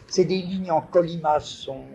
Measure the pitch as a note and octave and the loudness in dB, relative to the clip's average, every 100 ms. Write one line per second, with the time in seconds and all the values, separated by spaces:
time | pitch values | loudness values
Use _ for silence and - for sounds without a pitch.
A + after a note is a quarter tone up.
0 | - - F3 F#3+ F3 F#3+ F#3 D#3+ D#3+ F3+ | -2 0 2 0 -2 -4 0 0 2 4
1 | E3 E3+ D#3 D3+ - - - C3+ C3 | 4 0 0 0 0 -10 -10 -10 -12